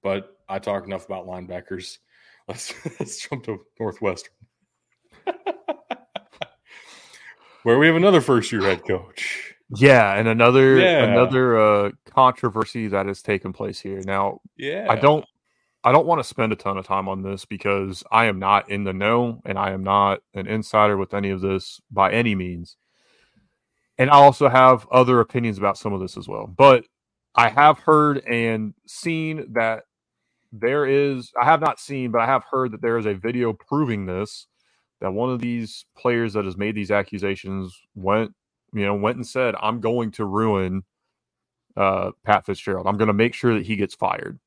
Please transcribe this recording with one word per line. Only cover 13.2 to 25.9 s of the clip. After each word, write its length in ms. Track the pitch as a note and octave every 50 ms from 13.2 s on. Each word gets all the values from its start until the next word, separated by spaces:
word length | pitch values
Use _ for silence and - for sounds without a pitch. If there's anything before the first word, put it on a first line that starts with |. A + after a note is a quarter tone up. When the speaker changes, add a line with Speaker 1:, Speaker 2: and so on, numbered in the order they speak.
Speaker 2:
taken 320 | - - G#2 F#2+ - F#2+ F#2
place 260 | - G2+ G2+ G2+ -
here. 220 | - G2 G2 F#2+ F#2+
Now, 360 | F#2+ G2 G2 G2 G2 - - _ - _
Speaker 1:
Yeah. 300 | _ C3 C#3 D#3+ G3 A3 -
Speaker 2:
I 60 | C#3
don't, 300 | C#3 C#3 C#3+ D3+ D#3 - _ _ _ _ _ _ _ _ _ _ _ -
I 80 | A#2+
don't 160 | B2+ D#3 D3+
wanna 160 | D#3+ E3+ D#3 B2
spend 280 | - - - A2+ A2
a 40 | G#2+
ton 220 | - - G2 G2
of 80 | F#2+ F#2+
time 220 | - G2 G2 F#2+
on 140 | F#2+ F#2+ F#2+
this 240 | F#2+ F#2+ G2 F#2+ -
because 580 | _ G#2 F#2 - G2+ G2+ G2 F#2+ G2 F#2 - - -
I 140 | A2 A2+ A#2
am 140 | A2 G2 F#2
not 300 | F#2+ G2 G2+ G2+ - -
in 140 | G2+ G2+ G2+
the 100 | G2 F#2+
know 480 | F#2+ G2+ G#2+ A#2 A#2+ B2 A#2+ A#2 B2 _
and 120 | - G2 G2
I 120 | G2+ G2
am 120 | F#2+ F#2+ F#2+
not 380 | G2 G2 G2+ G2+ G2 G2 - _ _ _
an 140 | G2+ F#2+
insider 500 | G#2 A2 A2 G#2+ - - G#2+ G#2+ G#2 G#2
with 160 | G2 G2 - -
any 160 | G2+ G2+ G2
of 120 | G2 F#2
this 380 | F#2 G2 F#2+ F#2+ - - - - _ _
by 200 | - G2 G2 F#2
any 240 | F#2+ A2+ A#2+ A#2 G#2
means. 420 | F#2+ F#2 F2+ F2+ E2+ E2+ - _ _ _ _ _ _ _ _ _ _ _ _ _ _ _ _ _ _ _ _ _ _ _ _ _
And 120 | - B2+ C#3
I 40 | D3
also 340 | C#3+ C#3+ C#3 C3 - D3 C3+
have 380 | B2 C3 C3 B2+ C3 A#2 - _
other 280 | - B2+ B2+ B2 B2+ A#2+
opinions 380 | A2+ - - B2+ A#2+ A#2 G#2
about 200 | F#2+ G2+ G2+ G2
some 160 | - - G#2+